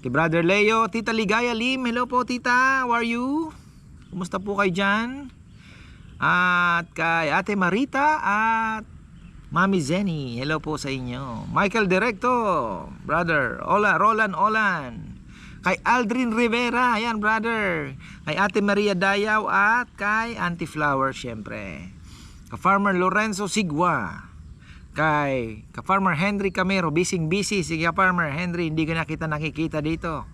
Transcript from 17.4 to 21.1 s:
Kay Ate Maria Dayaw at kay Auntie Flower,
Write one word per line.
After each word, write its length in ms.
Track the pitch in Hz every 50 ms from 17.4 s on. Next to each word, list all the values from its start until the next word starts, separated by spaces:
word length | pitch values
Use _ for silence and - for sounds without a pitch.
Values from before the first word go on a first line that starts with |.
| 214 233 233 220 208 190 175 160 147 135 135 - - - - - -
Kay 80 | 151 151
Ate 240 | - 196 208 - 220
Maria 400 | 202 202 202 202 208 208 196 175
Dayaw 480 | 190 196 196 202 202 214 214 220 202
at 400 | - - 196 202 208 226 247 247 - -
kay 400 | - 202 202 214 220 226 233 233
Auntie 320 | - 175 175 170 165 170
Flower, 480 | 147 - 156 151 147 139 135 135 135